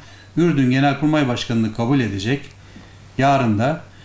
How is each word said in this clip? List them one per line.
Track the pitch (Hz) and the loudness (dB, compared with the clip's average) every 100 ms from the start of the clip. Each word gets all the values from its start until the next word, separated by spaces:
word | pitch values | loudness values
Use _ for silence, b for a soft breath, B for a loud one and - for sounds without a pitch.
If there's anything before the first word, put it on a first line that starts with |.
| B B B - | B B B 0
Ürdün | 170 139 127 | 2 2 2
Genelkurmay | 131 139 139 147 156 131 | 2 2 2 0 2 0
Başkanı'nı | 117 - 117 110 | -2 -2 -2 -2
kabul | 110 117 143 | -2 0 0
edecek, | 113 98 101 139 - B B B B B B - | 0 -4 -4 -4 -6 B B B B B B 0
yarın | 135 139 120 104 | 2 2 2 0
da | 127 165 - B | 0 -4 -10 B